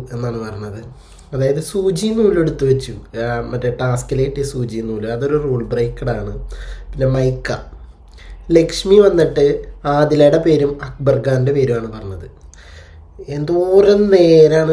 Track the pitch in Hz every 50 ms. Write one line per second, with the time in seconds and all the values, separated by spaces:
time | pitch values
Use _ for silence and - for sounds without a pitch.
0 | - - 120 120 123 120 117 113 110 107 101 101 107 104 101 120 - - - -
1 | - - - - - - - 127 131 135 139 156 160 - - 202 185 190 185 160
2 | 208 220 220 226 220 196 180 175 160 151 147 - 139 135 131 131 - 120 110 95
3 | - - - 113 117 120 120 117 117 117 123 120 120 123 117 - 127 127 127 123
4 | - - - 131 131 139 139 143 139 135 - 127 123 120 110 113 113 113 110 107
5 | 104 110 117 117 135 143 147 151 147 139 127 120 113 110 - 120 120 120 - -
6 | - - - - 101 104 107 - - - - - - - - - - - - 135
7 | 131 131 131 131 131 131 127 127 - - 127 - - - - - - - - _
8 | - - - - - - - - - - 165 165 160 - - - - 190 196 208
9 | 202 190 175 170 156 - 127 156 143 143 147 - - - - - - 143 143 147
10 | 151 143 151 147 147 147 160 165 165 170 156 143 139 143 143 - - - - -
11 | 135 127 123 117 117 135 131 127 127 135 143 143 131 120 117 117 113 110 107 110
12 | 101 98 92 85 80 78 - - - - - - - - - - - - - -
13 | - - - - - - 143 147 147 156 175 175 180 185 185 196 202 202 208 202
14 | 208 202 190 180 175 165 160 160 156 151 156 160 156 156